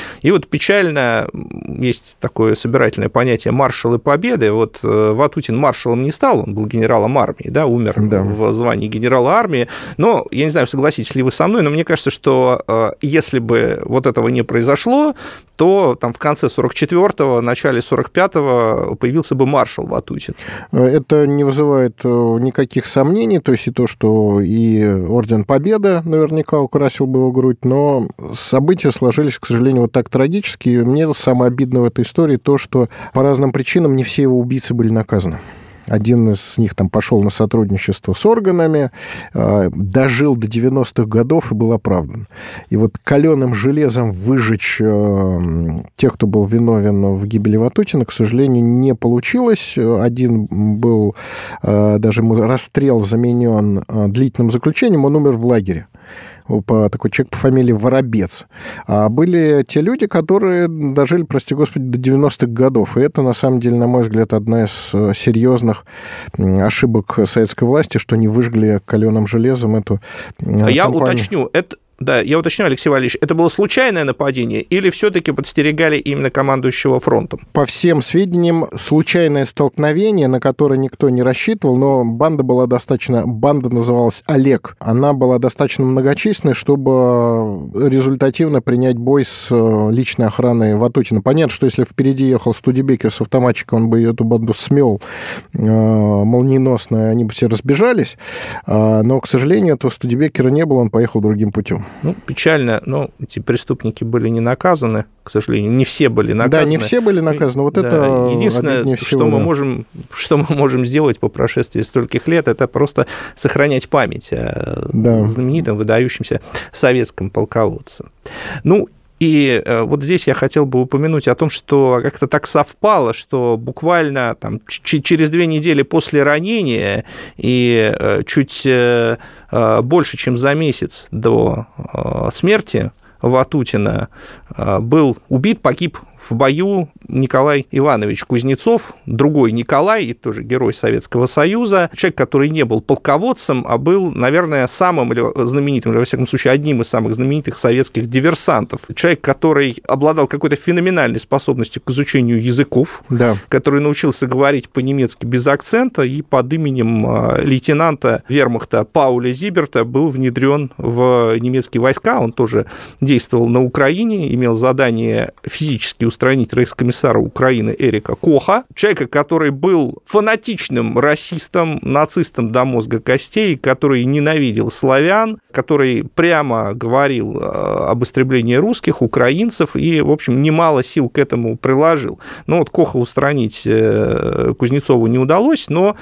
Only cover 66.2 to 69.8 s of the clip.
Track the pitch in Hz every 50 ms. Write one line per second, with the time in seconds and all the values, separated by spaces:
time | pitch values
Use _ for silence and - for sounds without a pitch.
66.2 | - - - - 98 95 95 98 95 110 - - 139 120 113 107 - - - 113
67.2 | 101 - - 120 110 - - - 123 120 139 156 156 - - 110 - - 117 113
68.2 | 110 107 107 123 120 117 117 110 107 110 104 98 _ - 117 104 110 113 110 110
69.2 | 110 101 117 113 117 131 131 123 117 107 110 110